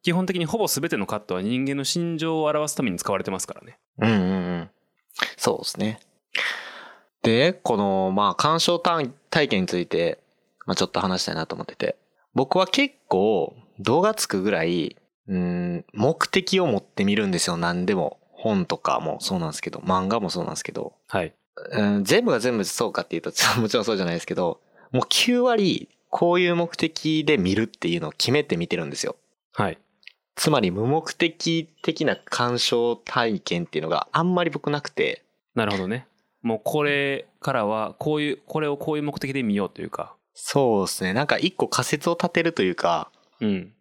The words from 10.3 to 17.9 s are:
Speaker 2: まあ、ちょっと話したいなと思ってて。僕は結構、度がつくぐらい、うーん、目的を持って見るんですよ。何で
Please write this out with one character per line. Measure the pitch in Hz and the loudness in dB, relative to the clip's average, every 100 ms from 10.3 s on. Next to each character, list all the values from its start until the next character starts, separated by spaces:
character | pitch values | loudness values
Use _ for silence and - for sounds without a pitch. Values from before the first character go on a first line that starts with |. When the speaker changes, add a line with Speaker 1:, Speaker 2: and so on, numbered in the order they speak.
| _ _ _ - | _ _ _ -4
Speaker 2:
ま | |
あ、 | 95 | -2
ち | |
ょ | 95 | 0
っ | |
と | - | 0
話 | 95 92 | 0 -2
し | |
た | - | -2
い | |
な | 117 160 | -4 -6
と | |
思 | - | -8
っ | - | -10
て | |
て。 | - - - _ _ _ | -4 -4 -4 _ _ _
僕 | - 135 180 | -2 2 2
は | 185 | 2
結 | - 277 _ _ | 2 0 _ _
構、 | 92 104 98 - - - - | 2 4 2 0 -6 -20 -4
度 | 101 143 | 2 4
が | 208 | 4
つ | 214 - | 0 -2
く | 98 | 0
ぐ | 185 | 0
ら | 98 | 0
い、 | 165 87 151 - _ _ - | 0 0 -2 -8 _ _ -4
う | |
ー | 90 90 87 87 87 | -2 0 -2 -4 -6
ん、 | - | -8
目 | 104 127 - - | 0 0 2 0
的 | 190 185 190 | 0 2 2
を | 170 | 2
持 | 98 | 0
っ | |
て | - - | -2 -2
見 | 196 208 | 2 2
る | 202 | 2
ん | |
で | 175 | 0
す | 185 | 0
よ。 | 170 | 0
何 | 170 - | -2 0
で | 180 | 0